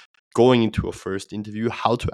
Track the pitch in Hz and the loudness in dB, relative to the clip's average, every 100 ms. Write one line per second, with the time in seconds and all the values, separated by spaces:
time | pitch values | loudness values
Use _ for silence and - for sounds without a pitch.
0 | _ _ _ - 123 123 110 - 90 - | _ _ _ 4 6 6 2 0 -4 -6
1 | 95 98 - 104 107 107 117 - 110 113 | -6 -8 -8 -12 -10 -6 -6 -2 -2 -2
2 | - | -4